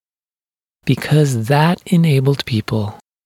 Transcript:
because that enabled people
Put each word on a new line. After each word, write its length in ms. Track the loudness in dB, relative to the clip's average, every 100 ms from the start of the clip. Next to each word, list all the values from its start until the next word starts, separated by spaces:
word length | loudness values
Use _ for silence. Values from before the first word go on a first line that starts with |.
| _ _ _ _ _ _ _ _
because 600 | -2 -2 0 0 2 -2 0
that 360 | 2 2 0 0
enabled 580 | 2 2 2 0 -2 -2
people 520 | -4 -2 -4 -6 -10 _ _